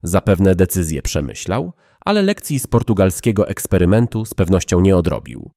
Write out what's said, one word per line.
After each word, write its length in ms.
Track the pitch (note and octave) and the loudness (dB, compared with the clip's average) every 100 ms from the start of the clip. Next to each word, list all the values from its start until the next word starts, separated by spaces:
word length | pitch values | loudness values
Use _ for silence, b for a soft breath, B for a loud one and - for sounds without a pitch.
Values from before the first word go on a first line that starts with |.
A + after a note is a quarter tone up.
Zapewne 520 | E2+ F#2 - F#2 G2 | 0 -2 2 4 4
decyzję 480 | F2+ F#2 F#2+ E2 D2 | 4 2 0 -4 -4
przemyślał, 680 | - - C#2+ G#1 - G#2 F3 - b b | -4 -4 -6 -8 -6 -6 -6 -12 b b
ale 180 | - G#3 | -4 0
lekcji 360 | G3 G#3 - C#3 | 0 -2 -4 -6
z 80 | - | 0
portugalskiego 800 | A#2+ - G2+ F#2+ - - G2+ - | 0 0 2 2 2 -2 0 -2
eksperymentu 760 | G2+ - F#2+ F2 G#2 A#2+ A2+ | -4 -2 2 4 4 2 -4
z 100 | A2 | -8
pewnością 460 | - F2 F#2 - F2+ | -2 0 0 2 2
nie 160 | F#2+ F#2 | 4 4
odrobił. 540 | F2 B1 - A#1+ - | 2 -4 -10 -18 -18